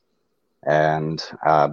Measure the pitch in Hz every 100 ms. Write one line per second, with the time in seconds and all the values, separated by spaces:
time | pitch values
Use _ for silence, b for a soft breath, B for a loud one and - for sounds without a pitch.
0 | _ _ _ _ _ _ - 76 78 78
1 | 78 80 - - 78 78 73